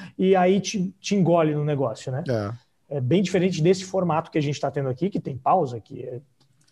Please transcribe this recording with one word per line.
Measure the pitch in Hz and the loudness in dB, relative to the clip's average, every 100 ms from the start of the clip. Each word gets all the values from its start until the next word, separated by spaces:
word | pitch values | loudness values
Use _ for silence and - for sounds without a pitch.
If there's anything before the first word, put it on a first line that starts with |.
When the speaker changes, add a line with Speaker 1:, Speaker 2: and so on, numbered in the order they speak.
| 185 - | -14 0
Speaker 1:
e | 190 | 4
aí | 190 180 196 | 6 4 2
te, | 190 214 185 - | 0 -4 -4 -6
te | - | -2
engole | 202 165 170 156 | 2 4 4 2
no | 151 147 | 0 -2
negócio, | 139 123 110 135 | 0 -2 -4 -8
né? | 131 135 | -6 -2
Speaker 2:
É. | 113 101 120 _ _ _ 143 | -2 -2 -8 _ _ _ -4
Speaker 1:
É | |
bem | 123 175 | 0 2
diferente | 185 196 185 156 | 2 2 0 2
desse | 160 190 | 2 2
formato | - 190 180 156 - | -2 -2 0 0 -2
que | 160 | -2
a | |
gente | 143 139 | -2 -2
tá | 143 | -4
tendo | 143 135 | -2 -4
aqui, | 131 190 | -2 -4
que | 180 | -4
tem | 147 131 | -6 -4
pausa, | 139 185 135 117 | 0 2 0 -6
que | - 117 | -12 -14
é, | 120 127 - _ _ _ _ | -12 -14 -16 _ _ _ _